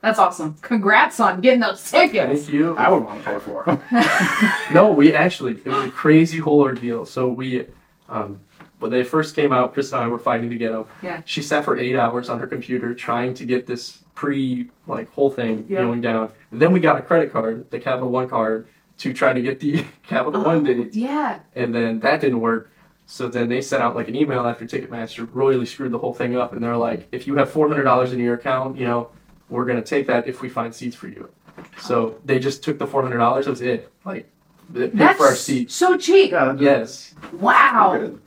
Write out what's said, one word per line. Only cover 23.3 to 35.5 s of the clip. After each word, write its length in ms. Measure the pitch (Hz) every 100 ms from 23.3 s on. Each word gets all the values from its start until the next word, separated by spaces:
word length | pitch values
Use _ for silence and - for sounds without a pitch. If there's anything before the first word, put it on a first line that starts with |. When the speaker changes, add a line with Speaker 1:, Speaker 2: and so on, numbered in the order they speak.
| 120 117
Speaker 2:
they 120 | 127
sent 220 | 139 139
out, 120 | 120 117
like, 120 | 113
an 80 | 123
email 260 | 147 123 120
after 180 | 117 117
Ticketmaster, 640 | 135 - 117 113 - 117
royally 320 | 127 135 131 120
screwed 260 | - 135
the 60 | 117
whole 140 | 123
thing 220 | 123 123 127
up. 160 | 120
And 100 | -
they're 140 | 117 117
like, 300 | 117 110 -
"If 160 | 127 127
you 80 | 143
have 140 | 139
four 160 | 156 151
hundred 160 | 147
dollars 300 | 135 127 127
in 60 | 123
your 160 | 120 120
account, 420 | 139 131 131 135
you 80 | 123
know, 220 | 120 117 _ _ _ _
we're 160 | 113 123
gonna 160 | 120
take 260 | 110 143 139
that 200 | 120 117
if 140 | 127
we 60 | 127
find 240 | 123 117
seats 220 | 113 123 117
for 120 | -
you." 180 | - - _ _ - - -
So 360 | - 120 113 -
they 160 | 135 131
just 240 | 135 135
took 160 | - 147
the 80 | -
four 140 | 139
hundred 160 | 127 120
dollars, 280 | 117 131 139
that 60 |
was 100 | 123
it. 300 | 123 117 - _ 190
Like, 240 | 190 - _ _ _ _
they 180 | 170 -
paid 280 | 202 302 370
for 60 |
our 60 | -
Speaker 1:
That's 100 | -
Speaker 2:
seats. 340 | -